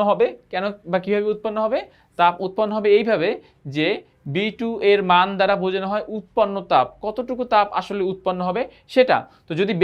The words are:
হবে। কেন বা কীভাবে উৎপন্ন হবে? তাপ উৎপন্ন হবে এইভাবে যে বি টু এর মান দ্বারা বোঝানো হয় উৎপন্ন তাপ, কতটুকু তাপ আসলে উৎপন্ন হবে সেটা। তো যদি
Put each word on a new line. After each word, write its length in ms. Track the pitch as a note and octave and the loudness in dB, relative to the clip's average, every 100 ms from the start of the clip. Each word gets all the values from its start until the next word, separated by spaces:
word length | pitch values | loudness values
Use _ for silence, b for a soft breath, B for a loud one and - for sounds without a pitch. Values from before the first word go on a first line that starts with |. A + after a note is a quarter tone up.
| G#3 | 0
হবে। 160 | F#3+ C4 - - | 2 0 -4 -8
কেন 120 | F#3 G3+ G3+ E3+ | -6 -6 -8 -4
বা 80 | F3+ | -4
কীভাবে 220 | F#3 G#3 G#3 | 0 -2 0
উৎপন্ন 240 | G#3+ A3+ G#3+ | -2 -4 -2
হবে? 140 | A3 C#4 G4+ b b - | -2 -2 -6 b b 2
তাপ 140 | F3 F3 F#3+ | 2 2 -4
উৎপন্ন 240 | F#3+ G#3+ G#3+ | -2 -2 0
হবে 120 | G#3 G#3 | 4 4
এইভাবে 300 | A3+ F#3+ F3 - b b C#3+ C#3+ | 4 0 0 -4 b b -8 -2
যে 120 | E3 G#3+ - b D3 | -2 -2 -8 b -6
বি 120 | D#3+ G#3+ G#3 | -2 -2 -4
টু 100 | A#3 A3+ G3+ | -6 0 2
এর 100 | G3+ F#3 | 4 4
মান 180 | F3 F#3+ G3 | 4 2 2
দ্বারা 160 | F#3+ G3 | 0 0
বোঝানো 260 | F#3 F#3+ F#3+ | -2 -4 -4
হয় 120 | G#3 - G#3+ | -6 -6 -10
উৎপন্ন 400 | - - G3+ G3 F#3 | -4 0 0 -2 0
তাপ, 160 | D3+ B2 - | 2 2 -4
কতটুকু 380 | G#3 G#3+ B3+ B3 B3 | -10 -8 -6 -6 0
তাপ 160 | G#3+ G#3 F3 | 2 2 -2
আসলে 220 | F#3 G3+ F#3 | -4 -4 -4
উৎপন্ন 280 | F#3+ F#3+ F3+ F3+ | -4 -4 -4 -2
হবে 140 | F#3 - b b | -4 -6 b b
সেটা। 220 | B3+ B3+ C3 - b b | 2 4 2 -2 b b
তো 60 | D#3+ | -2
যদি 120 | G3+ F3 | 0 4